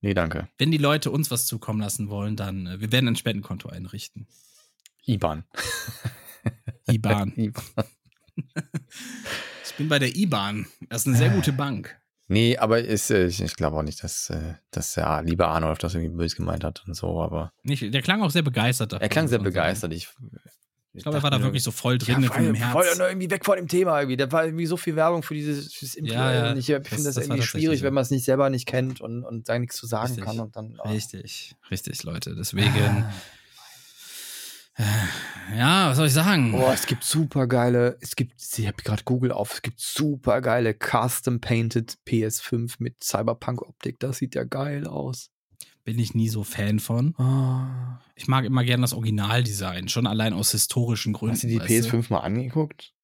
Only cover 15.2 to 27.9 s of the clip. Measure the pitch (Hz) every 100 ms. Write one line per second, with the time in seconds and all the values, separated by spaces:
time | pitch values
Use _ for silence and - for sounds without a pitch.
15.2 | 80 85 85 80 80 80 85 87 82 82
16.2 | 82 - 85 82 82 - 92 82 87 85
17.2 | 82 80 85 _ - 139 113 131 127 196
18.2 | 202 156 147 123 123 127 110 92 104 151
19.2 | 160 117 101 87 82 98 87 82 - -
20.2 | 127 - - _ _ _ _ - - 151
21.2 | 143 135 131 131 123 - 123 123 113 127
22.2 | 127 - 113 107 120 135 175 170 180 185
23.2 | 185 196 - 190 170 175 180 151 143 127
24.2 | 135 165 160 160 170 175 - 156 160 170
25.2 | 156 156 147 143 147 - 131 - 151 117
26.2 | 131 127 120 135 127 143 143 - 147 131
27.2 | 143 - 117 - 156 147 135